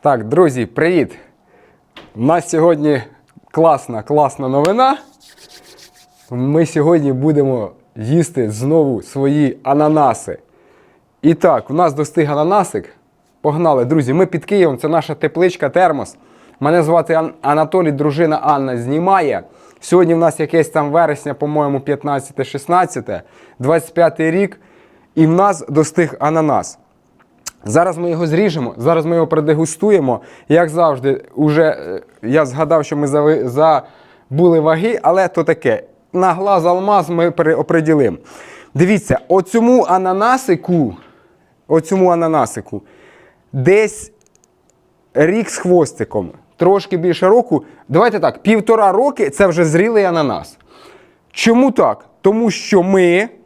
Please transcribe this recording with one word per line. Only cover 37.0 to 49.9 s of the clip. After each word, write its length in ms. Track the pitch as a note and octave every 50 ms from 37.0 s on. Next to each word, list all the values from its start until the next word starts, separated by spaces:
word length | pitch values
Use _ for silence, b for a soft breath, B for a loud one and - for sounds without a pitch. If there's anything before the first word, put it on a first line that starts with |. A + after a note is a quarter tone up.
| E3 C#3+
ми 200 | F3 E3+ E3+ F3
переоприділимо. 840 | D#3+ - E3 D3+ F3 A#2+ D#3 - - E3 D#3 D#3 D#3+ D3 C3+ G#2+ E2+ - B B B B B B B B B B B
Дивіться, 440 | C3+ E3+ F3+ G#3+ F#3 - - C3+ - - -
оцьому 560 | F3 F#3+ F3+ - - A#3 A3+ A#3+ B3+ B3 F#3
ананасику, 1120 | E3 F3+ F#3 F#3+ F#3 F#3 G3 G#3 A#3 B3+ C4 - - F3+ D#3 - - F3+ E3+ D3 A2 F2+ b b b b b b b b b b b b _ _ -
оцьому 400 | D3+ D#3+ D#3+ - G3+ F#3+ F#3 F3+
ананасику 720 | F3 E3+ E3+ D#3+ D#3+ D3+ B2 A2+ - A#2 G2 - - G2+ b b b b b b b b b b b b b _
десь 600 | - C#3 B2+ D3+ F#3+ G#3 A3 G#3 G#3+ - - - _ _ _ _ _ _ _ _ _ _ _ _ _ _ _ _ _ _ _ _ _
рік 360 | B2 D3 E3 F#3+ A3+ A3 -
з 60 | - -
хвостиком, 720 | - F3+ F3+ F3 D#3 - - - A2 - - G#2+ F#2 D#2+ - - _ _ _
трошки 400 | _ E3+ F3+ G3 G3+ F#3+ - F#3+
більше 320 | F3 D#3+ F3+ E3+ - F#3 F#3
року. 360 | G#3+ B3 A#3+ - D#3+ C#3 B B B B B B
Давайте 320 | C#3 E3 A3 A#3+ G#3 G3
так, 220 | D#3+ - - -
півтора 500 | _ G3 A3+ A3 G#3+ A3 A3+ A3+ G#3 G3
роки 380 | F3+ G3+ B3+ C#4+ C#4 - G#3+ C#3
це 160 | C3+ - G3+
вже 180 | F#3 D#3+ E3 E3+
зрілий 400 | D#3 D3+ E3+ G3 A3+